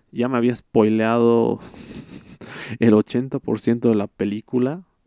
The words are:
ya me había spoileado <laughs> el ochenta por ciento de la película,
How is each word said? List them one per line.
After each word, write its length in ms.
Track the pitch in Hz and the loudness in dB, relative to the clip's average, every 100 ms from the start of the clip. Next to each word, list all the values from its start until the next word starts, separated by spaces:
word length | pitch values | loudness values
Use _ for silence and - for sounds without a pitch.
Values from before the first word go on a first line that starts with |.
| _ | _
ya 160 | - 123 | -4 -2
me 100 | 123 | 0
había 180 | 120 117 | 0 -2
spoileado 1040 | - 113 107 110 110 120 117 117 117 110 | 0 2 4 2 2 2 4 4 0 -4
<laughs> 1200 | - - - - - - - - - - - 110 | -10 -20 -18 -18 -18 -20 -20 -20 -18 -16 -14 0
el 140 | 117 | 4
ochenta 440 | 107 - 123 131 139 | 4 2 -4 -4 -6
por 200 | - 110 | -6 -4
ciento 280 | - 117 117 | -2 0 0
de 60 | 107 | 0
la 100 | 101 | -2
película, 720 | - 107 104 - 127 127 175 - _ | -6 -6 -6 -4 -2 -2 -4 -14 _